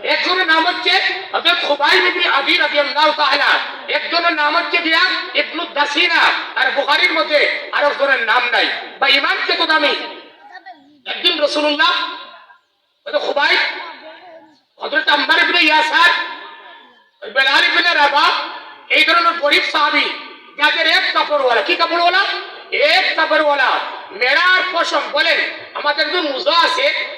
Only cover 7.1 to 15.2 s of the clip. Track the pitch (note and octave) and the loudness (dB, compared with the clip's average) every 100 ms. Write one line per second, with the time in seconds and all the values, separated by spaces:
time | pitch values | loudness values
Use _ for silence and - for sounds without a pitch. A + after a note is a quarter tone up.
7.1 | D#4+ D4+ D4 D3+ - - A3+ C#4+ B3 C#4 | 0 0 2 0 -2 -6 0 0 0 0
8.1 | C4 - B3 B3 A3+ F3+ - - - C4+ | 0 2 0 2 0 0 -2 -10 -4 0
9.1 | C4+ D4+ F#4+ - F4 E4 D4+ D4 A#3 - | 2 0 -2 -2 -2 0 2 2 -2 -8
10.1 | - - - - - - E4 - _ - | -14 -20 -20 -20 -20 -20 -20 -20 _ -12
11.1 | - F4 E4 D4 D4+ D4+ D4 E4 F4 - | -4 -2 0 0 0 -2 2 0 0 -4
12.1 | - - - - - _ _ _ _ - | -10 -16 -20 -20 -20 _ _ _ _ -6
13.1 | D4 - - D4+ F4+ - F4+ E4+ - D#4 | -4 -2 -2 0 0 0 -4 -12 -16 -18
14.1 | D#4+ F#4 E4 - _ _ _ - D4 D#4 | -20 -20 -20 -20 _ _ _ -4 -2 2
15.1 | D4 | 2